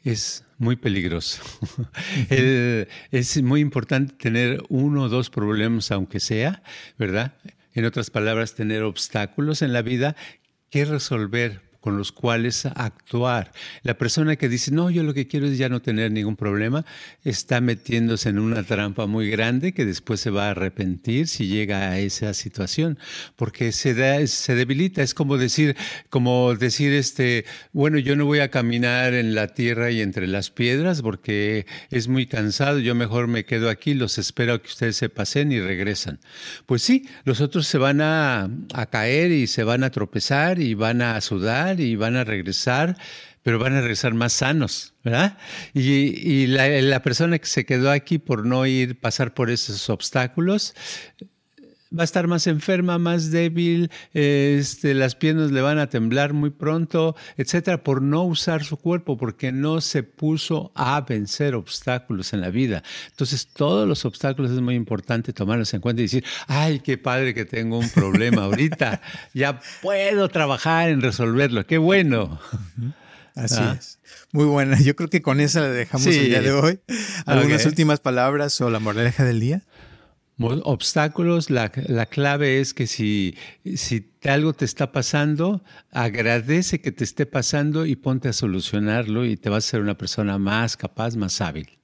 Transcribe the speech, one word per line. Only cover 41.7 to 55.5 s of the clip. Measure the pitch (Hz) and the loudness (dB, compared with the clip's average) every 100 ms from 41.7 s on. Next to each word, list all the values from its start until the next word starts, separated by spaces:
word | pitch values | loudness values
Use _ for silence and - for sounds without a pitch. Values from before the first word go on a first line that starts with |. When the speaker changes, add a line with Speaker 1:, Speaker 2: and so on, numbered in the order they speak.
Speaker 1:
y | 190 131 110 | 0 0 0
van | 110 123 | 0 0
a | 113 | 0
regresar, | 104 87 95 - 127 165 180 - - - _ | -2 -2 -2 0 2 0 -2 -10 -18 -20 _
pero | - 113 | 0 0
van | 127 135 | 2 2
a | |
regresar | 120 107 127 | 0 0 0
más | 113 120 | 0 0
sanos, | - 131 156 127 - - _ 117 | 0 2 2 0 -4 -10 _ -2
¿verdad? | 117 196 196 - - - | 2 0 -2 -16 -16 -6
Y, | 143 131 | 0 2
y | 139 139 82 - 135 131 | 4 2 0 0 2 4
la, | 135 135 | 4 4
la | 143 135 135 | 4 4 4
persona | - 120 170 165 | 0 0 2 2
que | - | 0
se | - - | -2 0
quedó | 127 135 | 2 4
aquí | 143 - 160 | 2 0 -4
por | - 120 113 | 0 -2 0
no | 127 131 | 2 2
ir, | 131 127 123 | 2 0 -2
pasar | 117 - 123 | -4 -2 -2
por | - 117 | 0 0
esos | 117 - 101 - | 0 -4 -6 -4
obstáculos, | 107 - 135 127 - 175 208 - - - - - _ 196 _ _ _ - _ _ | -4 -2 0 0 0 0 0 -2 -10 -14 -14 -16 _ -20 _ _ _ -20 _ _
va | 165 | -4
a | 165 | 0
estar | 196 170 | 0 2
más | 170 180 | 2 0
enferma, | 156 170 185 180 170 | 0 0 0 2 2
más | 170 170 160 | 2 0 0
débil, | 165 170 165 170 170 170 - - | 2 0 2 2 2 0 -4 -6
eh, | 160 143 143 139 143 | 0 4 4 4 2
este, | 139 - 151 | 0 -2 0
las | 135 131 - | 2 2 2
piernas | 156 160 151 | 0 2 2